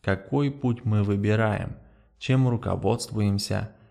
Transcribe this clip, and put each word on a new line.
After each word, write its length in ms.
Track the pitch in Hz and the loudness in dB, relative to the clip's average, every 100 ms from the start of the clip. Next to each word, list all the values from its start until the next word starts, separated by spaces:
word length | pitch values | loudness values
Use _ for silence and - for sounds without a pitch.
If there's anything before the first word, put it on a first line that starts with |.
какой 500 | - 95 - 139 143 | -2 -4 -2 0 0
путь 340 | 139 123 120 | -2 -4 -2
мы 200 | - 107 | 0 2
выбираем, 720 | 101 101 104 107 110 98 - - - _ _ _ | 2 2 2 2 2 -2 -6 -10 -18 _ _ _
чем 300 | - 131 127 | 0 2 4
руководствуемся 1300 | 117 - 92 98 117 - 110 104 98 - 101 101 - - | 0 -2 -2 0 -2 -2 0 2 2 -2 -4 -6 -12 -20